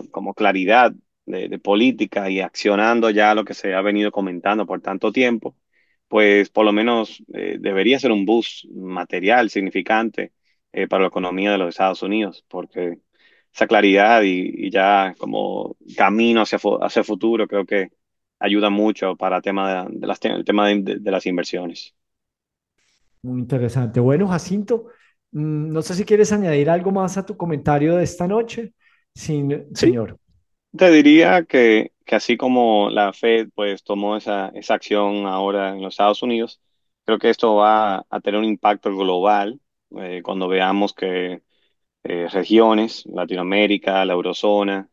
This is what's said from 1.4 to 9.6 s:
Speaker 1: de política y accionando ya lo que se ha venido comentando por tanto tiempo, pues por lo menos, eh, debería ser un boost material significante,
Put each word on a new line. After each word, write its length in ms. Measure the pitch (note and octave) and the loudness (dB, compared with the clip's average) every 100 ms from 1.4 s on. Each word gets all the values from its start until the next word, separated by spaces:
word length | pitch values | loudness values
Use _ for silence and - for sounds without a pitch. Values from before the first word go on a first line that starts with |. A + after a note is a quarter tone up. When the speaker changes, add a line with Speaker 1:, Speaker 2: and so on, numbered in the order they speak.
| F#2 | -8
Speaker 1:
de 80 | F#2+ | -8
política 720 | - G2+ B2+ A#2 G#2 - F#2+ | 0 2 2 0 -4 -4 -4
y 120 | F#2+ | -4
accionando 680 | F2+ - G#2+ G2+ A2 A#2 A2+ | -6 -4 0 2 2 2 2
ya 240 | G#2 G#2+ | 4 4
lo 100 | G#2+ | 2
que 120 | G2+ G2+ | -2 -8
se 180 | G2 | -4
ha 80 | F#2+ | -2
venido 300 | G2+ G#2 G#2 | 0 0 -2
comentando 560 | G#2 F#2+ F2+ G2 G#2+ F#2+ | -2 -6 -4 -2 -2 -2
por 140 | F#2 | -6
tanto 300 | F#2+ G2 A2 | -6 -4 -4
tiempo, 440 | A#2 B2+ A2+ C3+ - _ _ _ _ - | 0 0 0 -6 -16 _ _ _ _ -2
pues 420 | A2 G#2 G2+ G2 | 2 6 4 2
por 160 | - G#2+ | 2 2
lo 80 | |
menos, 500 | G#2 A#2 A#2 G#2+ - - | 2 0 0 -4 -10 -16
eh, 240 | - F#2 F2+ | -10 -8 -6
debería 380 | G2+ G2 G2+ C3+ | -4 0 2 2
ser 140 | C3 | 2
un 140 | G#2 F#2+ | 0 2
boost 400 | A#2 G#2+ - - | 0 0 -10 -20
material 840 | - F#2 F#2 F2+ F#2 F#2+ A#2+ A2+ | -16 -10 -10 -8 -4 2 2 2
significante, 840 | G#2 | -2